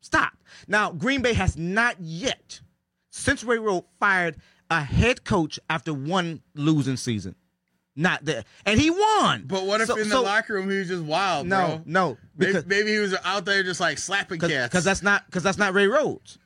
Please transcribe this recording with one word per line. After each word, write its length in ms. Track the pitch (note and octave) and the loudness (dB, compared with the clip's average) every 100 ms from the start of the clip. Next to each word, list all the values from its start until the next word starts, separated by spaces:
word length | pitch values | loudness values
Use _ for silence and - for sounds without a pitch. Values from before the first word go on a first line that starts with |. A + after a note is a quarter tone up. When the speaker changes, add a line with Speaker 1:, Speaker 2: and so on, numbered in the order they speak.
Speaker 1:
Stop. 320 | - D#4 - _ _ - - | 0 0 0 _ _ -20 -2
Now, 260 | G3+ G3+ | 0 0
Green 280 | E3+ G3+ C#4 | -2 -2 0
Bay 140 | B3 | 0
has 240 | G#3+ F#3 - | 2 0 -2
not 420 | E3+ G3+ A#3+ G#3 | -4 0 0 -2
yet, 640 | E3 D#3+ A#3+ - _ - - _ _ _ _ | -10 -6 -6 -6 _ -20 -20 _ _ _ _
since 340 | - - C#4 | -6 -2 -2
Ray 140 | A3 A#3 | 0 0
Rhodes, 280 | A3 F3+ - _ | 0 -2 -4 _
fired 380 | G#3 F#3+ E3+ D#3 _ _ _ | 2 2 0 -4 _ _ _
a 100 | E3 | -2
head 460 | C#3 - A3+ C4 - | 0 2 4 2 0
coach 340 | G#3+ D#3 - _ | 0 0 -4 _
after 240 | D#3+ - | -4 -4
one 480 | D3 C#3 F#3 E3+ D#3 _ | -6 -2 -2 -2 -6 _
losing 420 | D3 D3 D#3+ C3 B2+ | -2 2 2 2 -2
season. 380 | - A2 F#2 - _ _ _ _ _ - | -2 -4 -6 -14 _ _ _ _ _ -2
Not 280 | F3 D#3 | -2 0
there. 180 | C#3 B2+ G#2 - G3 | -4 -6 -8 -8 0
And 140 | A3 | 2
he 100 | D4+ | 4
won. 540 | F4 G#4+ G#4+ A#3+ B2+ C3+ | 4 2 4 2 0 -4
Speaker 2:
But 200 | F#3+ F#3+ | -4 0
what 140 | G#3+ | 0
if 60 | A3+ | 0
Speaker 1:
So, 80 | |
Speaker 2:
in 140 | G#3+ G#3+ | 0 0
the 80 | G3+ | 2
Speaker 1:
so 60 | |
Speaker 2:
locker 300 | A3+ G#3 A3 | 2 0 0
room 140 | G#3 F#3+ | -4 -2
he 100 | G3 | -2
was 100 | F3+ | -2
just 160 | F3+ | -6
wild, 420 | D#3 D#3+ G3 D#3 F3 | -2 0 0 0 0
Speaker 1:
No, 180 | F#3+ | 0
Speaker 2:
bro? 180 | F3 D#3+ E3 | 0 -2 -2
Speaker 1:
no, 320 | F3 F3 A#2 - - | 0 0 -2 -14 -2
Speaker 2:
Maybe, 140 | F#3 | 0
Speaker 1:
because 140 | F#3+ D#3 | 0 0
Speaker 2:
maybe 240 | G3 G#3+ | 0 2
he 80 | G#3+ | 0
was 160 | G3+ F#3 | 0 -2
out 200 | F3 G3+ | -2 -4
there 180 | F#3+ G3 | 0 0
just, 160 | F#3 E3 | 0 -2
like, 200 | F3 C3+ | -2 -2
slapping 420 | - G3 F#3 F#3 | -4 -4 -4 -4
Speaker 1:
'cause, 100 | E3+ | -2
Speaker 2:
cats. 220 | D3 A#2+ | 0 0
Speaker 1:
'cause 100 | F3+ | 0
that's 180 | F3+ F#3+ | 0 0
not, 300 | F#3 G3+ - | 2 2 0
'cause 140 | F3+ | -2
that's 140 | F#3 E3 | -2 0
not 160 | G3+ | 0
Ray 120 | F#3 G3+ | 2 4
Rhodes. 500 | C4+ B3 G#2+ - - | 2 0 -4 -12 -20